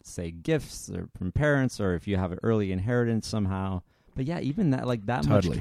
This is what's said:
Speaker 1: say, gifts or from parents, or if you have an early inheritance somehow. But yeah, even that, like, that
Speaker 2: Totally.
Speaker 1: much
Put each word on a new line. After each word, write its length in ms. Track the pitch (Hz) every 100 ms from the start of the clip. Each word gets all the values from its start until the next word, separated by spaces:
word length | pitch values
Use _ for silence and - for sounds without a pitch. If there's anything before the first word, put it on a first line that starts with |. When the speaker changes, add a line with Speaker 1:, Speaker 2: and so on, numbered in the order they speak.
Speaker 1:
say, 280 | - - 85
gifts 600 | 85 156 160 - - -
or 180 | 92 - -
from 160 | 92
parents, 480 | - 147 139 131 -
or 140 | 98
if 120 | 87 -
you 100 | 95
have 160 | 92
an 60 | 90
early 280 | 113 110 98
inheritance 560 | 92 104 123 117 113 -
somehow. 560 | 110 98 95 95 92 - _ _
But 120 | - 135
yeah, 140 | 175
even 300 | - 165 170
that, 160 | 127 120
like, 200 | 120 101
that 180 | 127
Speaker 2:
Totally. 320 | 147 104 87
Speaker 1:
much 40 | -